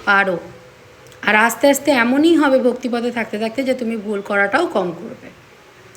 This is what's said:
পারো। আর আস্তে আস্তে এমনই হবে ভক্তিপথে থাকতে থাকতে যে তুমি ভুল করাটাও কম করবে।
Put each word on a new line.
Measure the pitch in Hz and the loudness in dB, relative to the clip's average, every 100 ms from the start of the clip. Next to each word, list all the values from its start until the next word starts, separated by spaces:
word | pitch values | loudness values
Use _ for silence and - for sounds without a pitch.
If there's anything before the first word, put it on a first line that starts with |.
| - | 0
পারো। | 196 190 170 - - - - - - - - | 2 2 -2 -8 -20 -20 -20 -20 -20 -20 -6
আর | - 214 | 0 2
আস্তে | 233 247 277 | 2 2 2
আস্তে | 277 302 | 2 2
এমনই | 269 233 269 320 320 | 2 2 2 4 4
হবে | 294 262 | 4 4
ভক্তিপথে | 240 233 247 233 240 | 2 -2 -4 -4 -4
থাকতে | 240 220 208 | -4 -6 -6
থাকতে | 226 226 | -6 -4
যে | 262 | -4
তুমি | 262 226 226 | -2 -4 -6
ভুল | 202 202 | -6 -8
করাটাও | 196 202 202 262 349 | -4 -2 0 0 0
কম | 220 180 | -2 -4
করবে। | 160 - - - - - - - - - | -6 -12 -16 -20 -20 -20 -20 -20 -20 -20